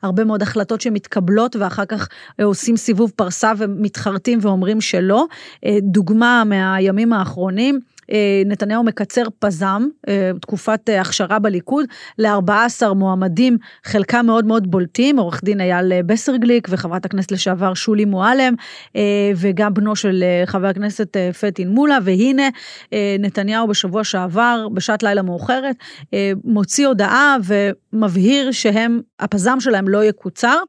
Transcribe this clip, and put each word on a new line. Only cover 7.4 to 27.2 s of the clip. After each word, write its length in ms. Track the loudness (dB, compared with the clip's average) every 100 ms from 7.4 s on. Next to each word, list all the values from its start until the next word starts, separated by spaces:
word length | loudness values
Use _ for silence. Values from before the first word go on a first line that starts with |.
| -4 0 0 -2 -6 -20 -4
אה, 300 | 0 2 2 0
נתניהו 380 | -2 -2 0
מקצר 400 | 0 -2 -4 -2 -4 -2
פזם, 480 | -2 0 -2 0 -2 -6 -4
אה, 240 | 0 0 -4
תקופת, 480 | -6 -6 -2 -2 0
אה, 120 | 0
הכשרה 380 | 0 -2 0 0
בליכוד, 460 | 0 -2 -2 -2 -2 -8 -18 -2
לארבעה 460 | 0 2 2 2 2
עשר 280 | 0 0
מועמדים, 640 | 2 0 0 0 2 2 2 -2 -18 -4
חלקם 400 | -2 2 2 4
מאוד 200 | 2 2
מאוד 260 | 0 0
בולטים, 480 | -2 -2 0 2 2
עורך 240 | 0 -2
דין 180 | -2 0
אייל, 320 | 0 0 2
אה, 100 | 0
בסרגליק 640 | 0 0 0 0 4 2 2
וחברת 340 | -4 -4 -6 -4
הכנסת 260 | -4 -4
לשעבר 420 | -4 -2 0 -2
שולי 320 | -2 0 0 2
מועלם, 480 | 2 2 4 2 0 -6 -20 -10 -2
אה, 60 | 0 2 0 0
וגם 380 | 0 2 0
בנו 220 | 0 0 0
של, 280 | 0 0
אה, 220 | 2 0 0
חבר 220 | 0 -2
הכנסת, 500 | -2 -4 -4 -4 -2
אה, 120 | -4
פטין 360 | -4 -6 -4 -2
מולא, 260 | 0 2 2
והנה, 460 | 2 2 2 2 0 -2 -16 -20 -8
אה, 220 | -4 -2 -2
נתניהו 480 | -2 -4 -2 -2 0
בשבוע 360 | -2 -2 -4
שעבר, 640 | -2 -4 -2 0 2 0 -4
בשעת 300 | -6 -4 -2
לילה 180 | 0 0
מאוחרת, 540 | -2 -6 -2 -2 -2 -8 -12 -20 -8
אה, 180 | -4 -2 -4
מוציא 440 | -2 0 0 0 2
הודעה 500 | 2 2 4